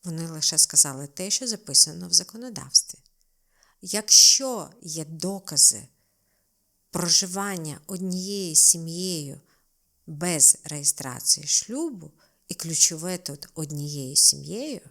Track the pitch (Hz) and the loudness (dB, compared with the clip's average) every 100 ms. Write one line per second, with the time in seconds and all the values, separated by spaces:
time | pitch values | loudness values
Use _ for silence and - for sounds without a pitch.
0 | 180 165 165 160 156 160 156 147 147 131 | -10 -8 -10 -4 -2 2 4 4 2 0
1 | 143 - 185 208 254 214 - 135 - 156 | -12 -10 -4 -4 -4 -8 0 4 4 2
2 | 175 170 185 226 254 190 135 - - - | 0 0 0 -14 -14 -14 -2 0 0 -14
3 | _ _ _ _ _ _ _ _ 180 202 | _ _ _ _ _ _ _ _ -8 -6
4 | 214 - - - 269 240 156 - 170 156 | 6 8 8 6 2 -6 -8 -14 -12 -10
5 | 156 160 180 196 190 147 - 107 127 _ | -10 -8 -6 -6 -6 4 4 4 -8 _
6 | _ _ _ _ _ _ _ _ _ 170 | _ _ _ _ _ _ _ _ _ -4
7 | 170 165 190 185 202 190 156 147 - 190 | 2 2 2 -4 -4 -6 -8 -10 -10 -8
8 | 185 180 185 202 185 151 - 170 165 165 | -6 -6 -6 -6 0 4 4 4 -2 -6
9 | 185 170 143 - _ _ _ _ _ _ | -6 -6 -8 -14 _ _ _ _ _ _
10 | - 151 175 160 - - - 151 143 - | -16 -8 -4 4 4 4 -2 -4 -2 -2
11 | 135 123 - - 147 - - 247 330 226 | -6 -8 0 0 2 -2 -2 -6 -6 -8
12 | 151 _ _ _ _ - 160 160 - 160 | -18 _ _ _ _ -10 -6 2 2 0
13 | 170 180 180 143 - - 156 147 147 147 | -8 -8 -10 -14 -16 -12 -10 -8 -8 -8
14 | 131 143 - 139 143 196 302 240 - | -2 4 4 4 -4 -10 -8 -10 -14